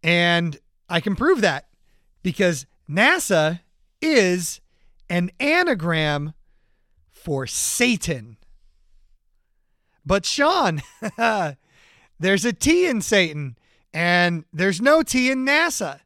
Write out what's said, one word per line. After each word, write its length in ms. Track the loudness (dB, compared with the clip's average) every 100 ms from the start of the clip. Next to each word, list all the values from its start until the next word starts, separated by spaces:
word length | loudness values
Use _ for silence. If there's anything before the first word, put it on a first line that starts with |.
And 560 | 2 2 2 2 0 -6 _ _ _
I 120 | -4
can 140 | -2
prove 260 | -2 0 2
that 280 | 0 -2 _ _ _ _ _ _
because 440 | -8 0 0 0 -10 _ -8
nasa 720 | 0 2 2 2 2 2 -2 _ _ _ _
is 580 | 2 2 2 0 -4 -12 _ _ _ _ _
an 220 | -4 -4 _
anagram 960 | 0 2 2 -2 -2 -2 0 -2 -6 -12 _ _ _ _ _ _ _
for 340 | _ -6 -6 -4
Satan. 920 | -6 -4 0 0 0 -4 -8 -10 -20 -20 -20 _ _ _ _ _ _ _ _ _ _ _ _ _ _
But 200 | -2 -2
Sean, 580 | -2 0 2 2 0 -2 -8 _ -12 -2
<laughs> 0 | -2 0 -4 -8 _ _ _ _ _ _
there's 260 | 0 2
a 80 | 0
T 340 | 0 2 4 2
in 140 | 0
Satan, 560 | 2 2 2 -2 -10 -12 _ _ _
and 520 | -4 0 2 2 0 -8
there's 280 | -2 -2 2
no 220 | 4 4
T 280 | 2 0 0
in 140 | 0
nasa. 560 | 0 2 0 -2 -8 -10